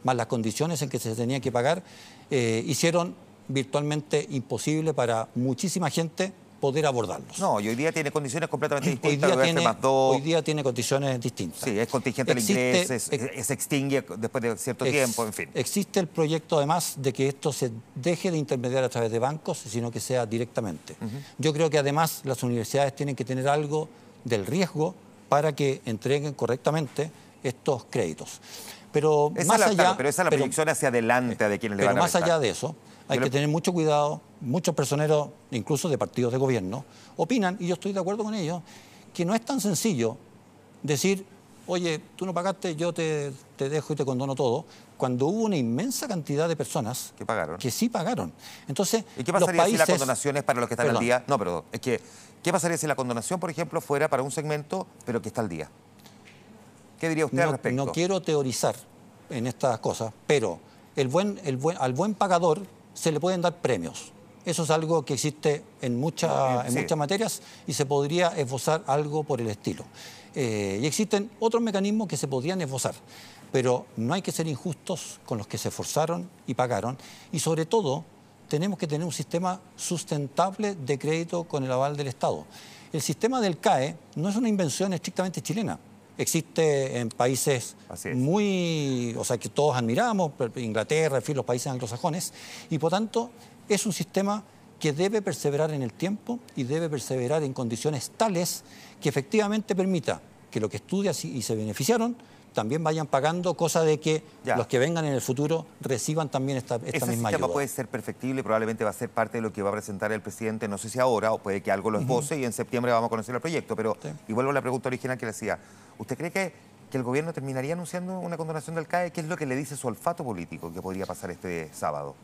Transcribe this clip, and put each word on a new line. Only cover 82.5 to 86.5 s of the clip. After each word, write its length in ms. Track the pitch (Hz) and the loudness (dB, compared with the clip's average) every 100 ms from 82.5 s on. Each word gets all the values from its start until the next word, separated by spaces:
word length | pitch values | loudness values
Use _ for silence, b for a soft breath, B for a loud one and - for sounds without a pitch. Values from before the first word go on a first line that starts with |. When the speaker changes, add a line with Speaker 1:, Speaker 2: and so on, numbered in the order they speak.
| B B B B | B B B B
Speaker 1:
El 100 | 160 | -4
sistema 380 | - 151 226 262 | -2 0 0 2
del 200 | 208 160 | 0 2
cae 360 | 220 156 135 165 - - | 4 4 2 -4 -10 -4
no 140 | 175 | -2
es 60 | 202 | 0
una 140 | 240 | 2
invención 440 | 202 170 - 196 | 2 0 0 0
estrictamente 480 | 180 - - 185 160 | -2 -4 -2 -4 -4
chilena. 380 | - 208 185 80 - - - - | -4 -4 -2 -6 -12 -20 -20 -6
Existe 800 | 131 165 160 | 0 0 -2